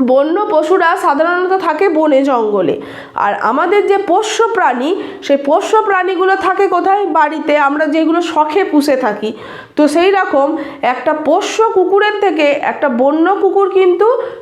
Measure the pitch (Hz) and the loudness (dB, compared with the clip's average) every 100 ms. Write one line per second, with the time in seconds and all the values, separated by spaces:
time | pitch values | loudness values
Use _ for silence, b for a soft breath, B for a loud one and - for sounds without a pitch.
0 | 247 254 294 349 427 311 311 370 330 359 | 0 2 2 0 0 0 2 2 2 0
1 | 359 277 330 349 370 381 339 311 392 311 | 0 0 0 0 0 -2 -2 0 0 2
2 | 311 269 277 247 214 202 165 117 B B | 2 2 2 0 0 0 -2 -4 B B
3 | B - - - 208 254 349 403 381 392 | B -4 -2 -2 -2 0 0 2 2 0
4 | 392 349 440 - 440 415 320 247 269 392 | 0 0 0 0 0 0 0 0 -2 -4
5 | B B - 277 277 330 370 427 427 381 | B B -2 0 2 0 2 0 2 0
6 | 370 370 381 381 359 370 392 359 349 392 | 0 0 0 0 0 0 0 0 2 0
7 | 392 311 302 311 302 294 277 294 311 311 | 0 0 0 0 -2 0 2 0 0 0
8 | 320 330 339 302 302 392 392 302 285 262 | 0 0 0 0 0 0 0 0 0 0
9 | 254 208 214 - B B B - 294 294 | -2 -4 -6 -8 B B B 0 2 2
10 | 359 392 381 302 277 320 B B 233 247 | 2 2 2 0 0 -2 B B -4 -2
11 | 330 302 - 339 403 - 440 392 359 392 | -2 -2 0 0 0 0 0 2 2 2
12 | 415 415 403 311 294 285 - - 262 233 | 0 0 -2 0 0 0 -4 -2 -2 0
13 | 269 302 339 392 392 359 392 381 381 359 | 0 2 0 2 0 0 0 2 2 2
14 | 427 539 B B | 2 0 B B